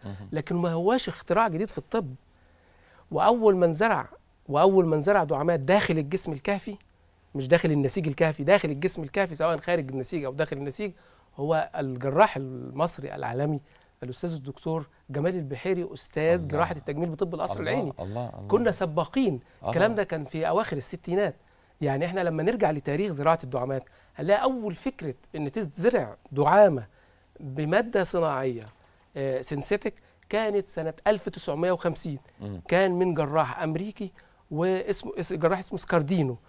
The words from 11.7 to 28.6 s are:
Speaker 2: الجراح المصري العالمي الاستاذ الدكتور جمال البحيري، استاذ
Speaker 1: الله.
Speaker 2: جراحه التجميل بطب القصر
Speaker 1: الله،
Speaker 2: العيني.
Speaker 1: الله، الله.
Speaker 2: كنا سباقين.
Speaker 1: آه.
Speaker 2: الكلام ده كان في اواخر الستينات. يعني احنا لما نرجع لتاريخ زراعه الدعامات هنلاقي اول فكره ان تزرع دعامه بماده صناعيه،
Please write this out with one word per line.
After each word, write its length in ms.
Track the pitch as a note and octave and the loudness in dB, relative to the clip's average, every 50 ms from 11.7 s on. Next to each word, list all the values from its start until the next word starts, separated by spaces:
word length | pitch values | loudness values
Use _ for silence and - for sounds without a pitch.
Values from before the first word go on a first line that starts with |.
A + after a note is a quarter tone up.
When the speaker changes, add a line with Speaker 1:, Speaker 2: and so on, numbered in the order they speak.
| - | -6
Speaker 2:
الجراح 600 | D#3+ C#3+ C3+ B2+ B2 C3 C#3 C#3 E3 G#3+ G#3+ - | -6 -6 -6 -6 -4 -4 -2 4 4 4 4 4
المصري 800 | C3+ C3+ C3 B2+ B2 B2+ B2+ B2+ C#3 D#3+ F3 - - C#3 C#3 - | -4 -8 -8 -10 -10 -12 -10 -2 -2 -2 -2 -2 -8 -12 -12 -10
العالمي 440 | - C3 A#2 A#2 B2+ C#3+ D3+ D3+ C3+ - _ _ _ _ _ _ _ - | -8 -8 -6 -4 -2 -2 -2 -2 -4 -6 _ _ _ _ _ _ _ -12
الاستاذ 300 | B2+ B2 - - F3 E3 | -12 -10 -8 -8 -8 -8
الدكتور 540 | D3+ C3 C#3 C3 - - D#3+ D#3+ E3 D3 - _ _ _ - | -8 -10 -12 -14 -10 -6 -4 -4 -4 -6 -8 _ _ _ -8
جمال 260 | C3 C#3+ D3 F3 F#3 | -6 -2 -2 -2 -2
البحيري، 540 | F3+ D#3 C3+ C3+ B2 - F3+ F#3+ F3+ F3 - - | -2 -6 -6 -8 -6 -4 -4 -2 -2 -4 -6 -10
استاذ 300 | - - - - D#3+ D#3 E3 E3+ | -14 -18 -8 -4 0 2 4 2
Speaker 1:
الله. 140 | F3+ E3 | 2 2
Speaker 2:
جراحه 280 | C#3 C#3+ D3 E3+ - E3+ | -2 0 0 0 0 -2
التجميل 340 | D3 - - D3 D3 F3 E3+ | -8 -6 -6 -4 -4 -4 -4
بطب 240 | D#3 D3+ G3 E3 F3 | -2 -4 -4 -4 -2
القصر 240 | D#3+ E3 F3+ - - | -6 -4 -4 -4 -4
Speaker 1:
الله، 120 | D3+ D3+ | -2 -2
Speaker 2:
العيني. 220 | - C4 G3+ C#3+ - - | 0 0 -2 -4 -6 -8
Speaker 1:
الله، 300 | F2 F#2+ G#2 A#2+ B2 A2+ | -10 -8 -6 -6 -8 -8
الله. 180 | - - G2+ | -10 -12 -2
Speaker 2:
كنا 240 | G2+ - A3+ A#3 A3+ | 0 2 2 2 2
سباقين. 680 | F3 - F#3+ E3 D3+ E3+ D#3 - - C4+ C4 G3+ D3 A#2+ - _ _ _ - | 0 0 -4 -2 -2 -2 -4 -2 0 0 0 0 0 -2 -8 _ _ _ -6
Speaker 1:
آه. 40 | - | -2
Speaker 2:
الكلام 260 | A#2 E3 F#3+ A3+ A3+ | 2 2 2 2 2
ده 80 | G#3 G3 | 0 -2
كان 220 | - E3+ D#3 D3 | -2 -4 -6 -8
في 220 | C#3 - D#3 D#3+ | -6 -6 -4 -2
اواخر 300 | D#3+ E3 G3+ A3 - E3 | 0 0 0 0 0 -4
الستينات. 580 | C#3+ B2 - - - - - F3 G3 G#3 E3+ - - _ _ _ _ _ _ _ _ | -6 -6 -8 -14 -12 -6 -2 0 0 0 0 -2 -6 _ _ _ _ _ _ _ _
يعني 240 | D#3 C#3+ C3+ C#3 E3 | -2 0 0 0 0
احنا 140 | E3+ F3+ F#3+ | -2 -2 0
لما 220 | F3 E3+ D#3+ D#3 D#3 | 0 0 0 0 0
نرجع 280 | F#3+ B3+ A3 G3+ D#3 | 0 2 2 2 2
لتاريخ 400 | D#3 D3 - C#3+ C#3 D#3 G3+ G#3 | 0 -2 -2 -2 -2 -2 -2 -2
زراعه 280 | D#3+ C#3 C#3+ D#3+ E3 D#3+ - | -4 0 2 2 2 2 0
الدعامات 400 | B2+ B2+ B2+ B2 C3 C3+ C3 - - _ _ _ _ _ | -6 -4 -4 -2 -2 -4 -6 -6 -10 _ _ _ _ _
هنلاقي 280 | - D3 E3+ G3+ G#3 - | -6 0 2 2 2 2
اول 320 | C4+ C4 B3 G#3+ G#3 E3+ | 0 0 -2 -4 -6 -6
فكره 380 | - - - - - E3+ D3 B2 - _ _ - | -4 -6 -8 -8 -6 -8 -8 -8 -10 _ _ -6
ان 160 | D#3 D3+ C#3 | -6 -6 -4
تزرع 640 | - A3 G#3 D3+ - - E3 A#3+ A#3+ G#3 C3+ G#2+ - - _ - | -4 -4 -6 -6 -6 0 0 2 2 2 0 -2 -8 -16 _ -8
دعامه 540 | C#3 C#3 D3 D3 F3 G3+ G#3+ F#3+ D3+ C3 G#2+ - _ _ _ _ _ _ _ _ _ - | 0 2 4 6 8 10 8 8 6 2 -4 -10 _ _ _ _ _ _ _ _ _ -16
بماده 640 | - C#3 C3 D3 D3+ D3+ F3 G#3+ A#3+ A3+ - G3 F#3 | -14 -10 -6 -4 -2 2 2 2 0 2 0 0 0
صناعيه، 600 | - - F3 E3 D#3 C#3 C3 C3+ C3 B2 A2+ | 2 0 0 0 0 0 -2 -2 -4 -4 -6